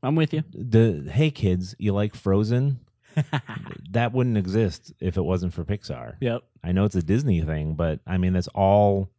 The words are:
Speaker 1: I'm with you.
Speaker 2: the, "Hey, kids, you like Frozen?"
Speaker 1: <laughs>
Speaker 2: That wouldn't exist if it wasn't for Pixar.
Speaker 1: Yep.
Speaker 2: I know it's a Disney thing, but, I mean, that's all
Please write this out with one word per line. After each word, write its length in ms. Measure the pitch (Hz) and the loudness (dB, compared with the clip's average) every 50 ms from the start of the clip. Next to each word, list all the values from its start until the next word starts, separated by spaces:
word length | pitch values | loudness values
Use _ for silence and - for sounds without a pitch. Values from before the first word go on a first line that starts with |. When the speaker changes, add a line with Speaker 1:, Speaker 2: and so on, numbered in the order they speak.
| - | -2
Speaker 1:
I'm 120 | 127 151 | 0 0
with 160 | 160 160 151 - | 2 0 0 0
you. 80 | 156 156 - - | -4 -4 -6 -10
Speaker 2:
the, 560 | - - 127 110 113 113 113 92 73 69 71 73 | -12 -8 2 4 6 6 6 2 -2 -6 -4 0
"Hey, 180 | 113 156 156 | 2 2 2
kids, 440 | 143 - - 98 90 90 92 90 104 _ | 0 0 0 0 0 0 -2 -6 -10 _
you 140 | - 107 98 | -2 -2 0
like 220 | 101 104 107 - | 0 -2 -2 -4
Frozen?" 680 | - - 98 95 101 107 107 117 123 135 143 139 123 - _ _ _ _ _ - | -4 -2 0 2 2 2 2 0 0 0 0 -2 -4 -8 _ _ _ _ _ -4
Speaker 1:
<laughs> 60 | - 139 - - 139 - - 110 - - - - - - - | -4 -4 -2 -4 -6 -6 -6 -14 -14 -12 -14 -16 -18 -16 -4
Speaker 2:
That 220 | 95 117 120 117 117 | 0 0 0 0 0
wouldn't 260 | 127 123 123 117 107 | 0 0 2 2 0
exist 540 | 95 92 95 110 113 95 85 - _ - - _ | 0 0 0 2 2 0 -2 -6 _ -20 -16 _
if 160 | - 92 87 95 | -6 -4 -2 0
it 40 | 87 | 0
wasn't 300 | 73 92 90 87 90 87 | 0 0 0 -2 -4 -4
for 120 | - 82 | -6 -6
Pixar. 520 | - 101 101 - - - 120 120 - - - | -6 -6 -6 -6 -10 -12 -12 -12 -14 -10 -6
Speaker 1:
Yep. 220 | - 120 117 123 _ _ _ _ - | -4 -4 -4 -4 _ _ _ _ -4
Speaker 2:
I 80 | 87 90 | -2 2
know 120 | 95 101 | 2 2
it's 80 | 104 - | 2 2
a 80 | 95 82 | -2 0
Disney 400 | 76 98 120 147 139 95 85 80 | 0 0 0 2 0 0 0 0
thing, 320 | 76 80 78 76 78 78 | -2 -2 -4 -4 -4 -4
but, 260 | 76 85 82 78 - _ | -2 -2 -2 -2 -4 _
I 100 | - 92 | -4 -2
mean, 160 | 90 90 92 92 | 0 0 2 2
that's 160 | 92 85 - | 0 -2 -2
all 600 | - - 98 95 101 104 104 101 98 98 95 - _ | -2 2 4 6 6 6 6 4 4 2 -2 -4 _